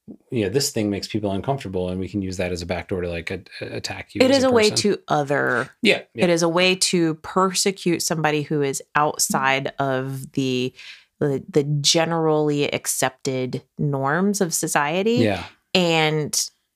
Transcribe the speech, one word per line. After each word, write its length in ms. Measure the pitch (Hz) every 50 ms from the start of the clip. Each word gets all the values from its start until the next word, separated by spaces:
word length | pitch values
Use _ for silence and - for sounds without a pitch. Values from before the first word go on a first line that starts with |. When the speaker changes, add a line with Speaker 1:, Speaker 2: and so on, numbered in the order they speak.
| _ - - - _ _
Speaker 1:
you 100 | 131 113
know, 60 | 101 90
this 220 | 95 143 - -
thing 200 | - 117 104 104
makes 160 | 101 92 -
people 240 | - - 104 104 98
uncomfortable 580 | 98 95 - 139 139 131 - 95 92 92 90 90
and 120 | 92 92
we 80 | 95 90
can 120 | - 104
use 160 | 95 92 90
that 140 | 92 90 87
as 100 | 90 87
a 40 | 87
backdoor 360 | 87 92 82 - - 101 90
to, 60 | 87 87
like, 220 | 85 82 82 -
a-, 100 | 98 92 - - - -
a-, 160 | 110 113 -
attack 360 | 107 - - 95 90 - - -
you 60 | -
Speaker 2:
It 120 | 262 262
Speaker 1:
as 60 | 277 269
Speaker 2:
is 60 | 254
Speaker 1:
a 40 | 262
Speaker 2:
a 20 |
way 180 | 240 226 214 214
Speaker 1:
person." 220 | - - - 202
Speaker 2:
to 60 | - - -
other. 640 | - 147 147 143 135 143 135 135 127 127 113 131 - - _
Speaker 1:
Yeah, 220 | 233 196 170 - - - -
yeah. 100 | 113 180
Speaker 2:
It 60 | 175
is 120 | 170 165
a 60 | 170 165
way 260 | 160 180 185 185 185
to 400 | 185 - - 190 175 165 160 156
persecute 880 | - - - - 185 185 190 180 - - 202 190 - - 175 165 -
somebody 400 | - - 175 165 151 151 151 151
who 200 | 143 - 160 147
is 200 | 143 135 135 - - _ -
outside 760 | 147 151 151 - - - - - 143 135 135 135 135 139 - - -
of 540 | 139 135 131 131 131 135 135 135 135 -
the, 420 | - 139 135 131 127 123 127 127 - - - - - - _ _ _ -
the, 240 | 151 143 135 131 - -
the 140 | - 151 143 147 151 143
generally 840 | 143 - - 165 160 160 170 165 160 156 151 151 151 151 147 143 139 -
accepted 920 | - - - - - - 135 131 - _ - 139 131 131 127 123 123 131 - _ _ -
norms 600 | 156 143 139 135 135 135 151 175 196 208 196 -
of 120 | 190 160
society. 640 | - - 165 147 - 156 143 151 165 185 196 226 240 226
Speaker 1:
Yeah. 260 | 220 104 98 90 - - - _ _ _ -
Speaker 2:
And 760 | 185 175 170 165 160 156 151 156 156 147 - - - - - - _ _ _ _